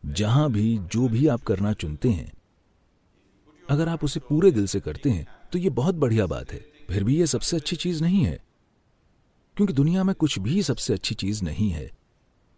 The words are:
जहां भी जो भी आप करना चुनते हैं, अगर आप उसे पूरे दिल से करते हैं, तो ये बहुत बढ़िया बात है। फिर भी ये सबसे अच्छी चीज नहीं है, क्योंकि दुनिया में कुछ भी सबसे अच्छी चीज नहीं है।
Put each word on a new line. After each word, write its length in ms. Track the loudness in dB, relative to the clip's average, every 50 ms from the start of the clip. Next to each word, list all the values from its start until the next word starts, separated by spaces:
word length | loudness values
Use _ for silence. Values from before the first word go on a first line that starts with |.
| -8
जहां 460 | -8 -4 -2 0 2 4 4 4 2 2
भी 260 | 2 2 2 0 -2
जो 300 | -4 -4 -2 0 0 2
भी 180 | 2 2 2
आप 140 | 2 2 2
करना 320 | 0 -2 -2 0 0 -2 -2
चुनते 360 | -2 -4 -8 -6 -2 0 0
हैं, 240 | 0 0 -2 -10 -16 -20 _ _ _ _ _ _ _ _ _ _ _ _ _ _ _ _ _ _ _ _ _ _ _ _ -4 -2
अगर 180 | 0 0 0 -2
आप 160 | -2 -2 -4
उसे 160 | -4 -4 -4
पूरे 300 | -4 0 0 6 6 6
दिल 160 | 6 6 0
से 140 | 0 -2 -4
करते 300 | -4 -6 -10 -2 0 0
हैं, 160 | 0 0 -2 -8 -14 -20 -20 -6 -6
तो 60 | -2
ये 120 | -2 0
बहुत 240 | 0 0 0 0 2
बढ़िया 320 | 2 2 2 4 2 2
बात 260 | 0 -2 -6 -8 -10 -14
है। 220 | -14 -14 -18 _ -20 -10 -4
फिर 140 | -4 -2 2
भी 120 | 2 2
ये 100 | 2 2
सबसे 300 | 2 0 -2 -2 0 -2
अच्छी 200 | -2 -2 -4 -6
चीज 260 | -4 -4 -4 -2 0 0
नहीं 220 | 2 2 2 2
है, 200 | 2 -2 -6 -12 _ _ _ _ _ _ _ _ _ _ _ _ _ _ _ _ _ _ _ _ _ _
क्योंकि 160 | 0 0 0 2
दुनिया 320 | 2 2 2 2 2 2
में 100 | 0 0
कुछ 240 | 2 0 0 0 -2
भी 240 | -4 -2 0 0 0
सबसे 320 | 0 -2 -4 -2 -2 -2
अच्छी 200 | -2 -2 -6 -6
चीज 280 | -4 -4 -4 -2 -2 -4
नहीं 280 | -4 -2 0 -2 0
है। 200 | -2 -4 -8 -10 -16 _ _ _ _ _ _ _ _ _ _ _ _